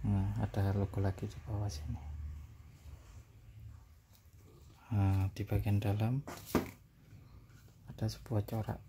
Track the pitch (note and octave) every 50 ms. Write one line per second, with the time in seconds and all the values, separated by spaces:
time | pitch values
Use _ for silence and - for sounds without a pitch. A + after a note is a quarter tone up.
0 | - G#2 G2+ G2 F#2+ G2+ G#2 A2+ A2 G2+ - G#2 G2 G2 G2 G2+ G2 G2 - G#2
1 | G2 G2 F#2+ - - G#2 - - - - G#2+ G#2 G#2 G2+ - - - - A#2+ -
2 | - - - - - - - - - - - - - - - - - - - -
3 | - - - - - - - - - - - - - - - - - - - -
4 | - _ - - - - - - - - - - - - - - - - A2+ G#2
5 | G2 F#2+ F#2+ G2 F#2+ G2 - - G#2 - G#2 G2+ - G#2 G2+ G2+ - G#2 G2+ G#2
6 | A2 A2+ B2+ C#3 C#3+ - - - - - - - - - - - - - - -
7 | - - - - - - - - - - - - - - - - - - - -
8 | A2+ A2 - - - - A#2 G#2 G2+ - - A2+ G#2 - - F2 -